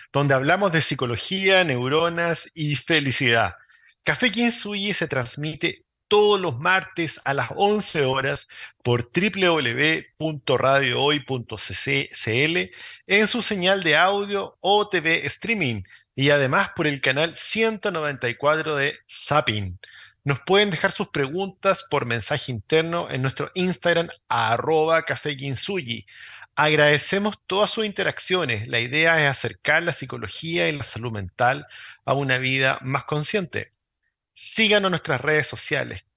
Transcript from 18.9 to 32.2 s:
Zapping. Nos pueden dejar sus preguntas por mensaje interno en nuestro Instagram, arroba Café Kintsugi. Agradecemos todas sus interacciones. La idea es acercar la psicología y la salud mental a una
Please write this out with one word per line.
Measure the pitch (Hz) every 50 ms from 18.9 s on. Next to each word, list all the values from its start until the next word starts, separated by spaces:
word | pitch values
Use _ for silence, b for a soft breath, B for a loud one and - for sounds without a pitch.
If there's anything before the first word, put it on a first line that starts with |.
| - - _ _
Zapping. | - - - - - 151 151 - 107 107 101 95 92 - B B B B B B B B _ 143
Nos | 143 -
pueden | - - 185 196 208 208
dejar | 175 - - 190
sus | - - 202 -
preguntas | - 147 139 135 151 185 196 190 - _ - 196 185 - - -
por | - 139 131 120
mensaje | 117 117 - - 151 139 - -
interno | 127 110 - _ 156 160 160 165 170 170 170 120
en | 143 131
nuestro | 127 135 123 - 143 - -
Instagram, | 185 180 185 175 - - 175 170 165 170 170 - - _ _
arroba | 120 117 113 110 117 117 - 147 160 156 156 160 165 160 160
Café | - 135 123 - 151 147 131
Kintsugi. | 135 139 135 120 - - 202 185 143 120 113 110 - B B B B B B B B B _
Agradecemos | - 151 151 156 147 147 147 151 143 - - - 196 202 214 202 - _
todas | _ 185 196 208 185
sus | - 226 220
interacciones. | 214 196 - 185 156 - - - - 180 185 170 131 117 101 110 127
La | 131 117
idea | 117 120 131 151 160 165 165 160 151
es | 143
acercar | 131 - - 117 - - _ - 147 165 170
la | 175 147
psicología | - 143 127 127 120 113 101 - - - 165 165 175 175 165
y |
la | 156 143
salud | 120 - - 107 113 123
mental | 113 104 95 90 - - 123 123 135 147 147 B B B B B B B B
a | - 131
una | 139